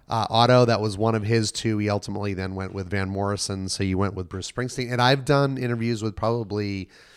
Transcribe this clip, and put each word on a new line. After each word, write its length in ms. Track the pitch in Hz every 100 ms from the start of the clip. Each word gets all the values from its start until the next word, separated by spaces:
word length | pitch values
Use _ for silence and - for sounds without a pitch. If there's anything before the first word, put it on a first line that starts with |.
| -
Uh, 200 | 113 101
Otto, 340 | 113 120 123
that 160 | 120 107
was 180 | 107 98
one 180 | 113 113
of 80 |
his 280 | 104 117 107
two. 280 | - 117 107
He 100 | 104
ultimately 460 | 101 - 101 101 92
then 200 | 95 95
went 180 | 95
with 160 | 98 92
Van 200 | 98 95
Morrison. 580 | 98 101 101 - 98 95
So 160 | -
you 140 | 98 92
went 160 | 98
with 160 | 95 87
Bruce 200 | 95 -
Springsteen. 400 | - 123 - 120
And 80 | 123
I've 240 | 123 139 131
done 320 | 139 139 131
interviews 460 | 123 120 117 113
with 120 | 110 -
probably, 720 | 110 117 104 104 101 98 92 - -